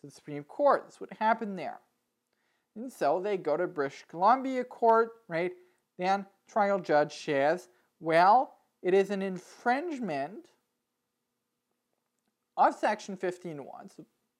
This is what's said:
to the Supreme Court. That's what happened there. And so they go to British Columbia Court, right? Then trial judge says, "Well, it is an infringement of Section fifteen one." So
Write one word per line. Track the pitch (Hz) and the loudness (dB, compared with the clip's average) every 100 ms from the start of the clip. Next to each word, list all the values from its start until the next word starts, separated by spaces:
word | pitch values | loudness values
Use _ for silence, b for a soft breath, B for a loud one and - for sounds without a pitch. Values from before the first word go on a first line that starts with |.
to | 143 | -20
the | |
Supreme | - - 147 | -20 -14 -12
Court. | 147 - 285 220 | -10 2 4 4
That's | - - | 0 -16
what | 190 | -14
happened | - 220 226 214 185 | -2 0 0 -4 -8
there. | 131 - _ _ _ _ _ _ _ _ _ | -10 -12 _ _ _ _ _ _ _ _ _
And | 214 254 | -16 -14
so | - 143 175 | -4 -2 0
they | 202 190 | -2 -4
go | 156 151 | -2 -2
to | 175 | -2
British | 147 139 - - | -4 -6 -8 -16
Columbia | 165 196 262 262 254 | 0 2 2 0 -6
Court, | 247 - 226 226 226 - - | -6 0 4 4 2 -4 -8
right? | 165 180 180 b b b - | -4 -4 -6 b b b -6
Then | 180 196 196 _ _ | -2 -2 -4 _ _
trial | 220 202 196 | 0 2 0
judge | 165 147 151 | 2 2 2
says, | - - 139 143 175 - b b _ | -2 -2 0 2 0 -6 b b _
"Well, | 165 165 185 240 - - _ _ | 0 4 6 6 2 -8 _ _
it | 180 | 2
is | 190 196 | 2 2
an | 196 | -2
infringement | 196 185 - - 240 262 349 277 208 139 143 233 - _ _ _ _ _ _ _ _ _ _ _ _ _ _ _ _ _ _ _ _ - | -6 -8 -12 -6 -2 -2 -2 -6 -6 -6 -6 -10 -20 _ _ _ _ _ _ _ _ _ _ _ _ _ _ _ _ _ _ _ _ 2
of | 233 | 2
Section | 269 240 214 - 190 | 4 -2 -2 -6 -6
fifteen | 180 180 175 147 | -6 -6 -10 -12
one." | 127 - 196 | -14 -18 -20
So | - 151 _ _ _ | -20 -20 _ _ _